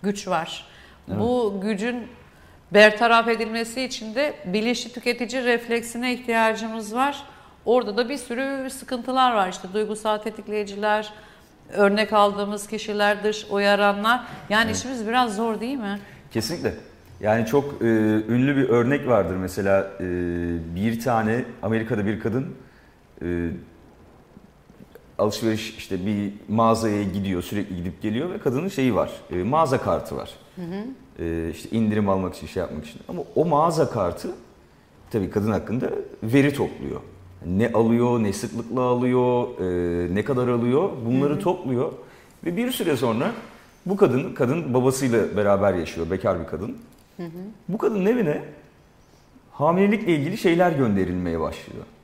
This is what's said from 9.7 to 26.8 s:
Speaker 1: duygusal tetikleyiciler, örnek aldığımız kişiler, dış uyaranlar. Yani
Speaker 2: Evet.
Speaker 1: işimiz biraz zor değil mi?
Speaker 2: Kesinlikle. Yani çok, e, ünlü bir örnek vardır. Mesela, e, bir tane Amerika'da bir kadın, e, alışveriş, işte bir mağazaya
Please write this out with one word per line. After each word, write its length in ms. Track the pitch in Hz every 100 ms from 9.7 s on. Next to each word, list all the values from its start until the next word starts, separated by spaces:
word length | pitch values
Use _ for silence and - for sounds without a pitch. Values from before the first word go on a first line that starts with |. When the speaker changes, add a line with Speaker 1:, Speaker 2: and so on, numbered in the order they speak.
Speaker 1:
duygusal 440 | 196 208 214 220 214
tetikleyiciler, 960 | 214 220 202 208 202 202 214 214 214 - - - - - -
örnek 400 | - 202 202 208
aldığımız 540 | 208 202 196 202 208 208
kişiler, 580 | 214 214 208 208 208
dış 220 | 208 208 -
uyaranlar. 760 | 202 202 202 202 202 214 247 240 - -
Yani 160 | 208 226
Speaker 2:
Evet. 100 | 220
Speaker 1:
işimiz 300 | 247 262 214
biraz 280 | 247 240 196
zor 240 | 226 214
değil 180 | 226 277
mi? 220 | 208 202 - - -
Speaker 2:
Kesinlikle. 440 | 113 107 170 127 85 - - - -
Yani 260 | 104 113 117
çok, 360 | 143 139 -
e, 20 | 113 110 107 110 110
ünlü 280 | 120 131 139
bir 120 | 127
örnek 400 | 120 120 139 131
vardır. 280 | 113 90 92
Mesela, 540 | 92 98 98 98 95 -
e, 40 | 90 90 87 87 87 85 82
bir 260 | 85 107 113
tane 440 | 123 113 107 117 - -
Amerika'da 440 | 98 110 110 120 101
bir 140 | 104
kadın, 340 | 113 113 139 - - - - _ _ -
e, 260 | 87 87 85 - - - - - - - - - - - _ - - - - -
alışveriş, 580 | 104 - 113 110 107 -
işte 300 | - 95 95
bir 260 | 104 101 - -
mağazaya 540 | 107 113 113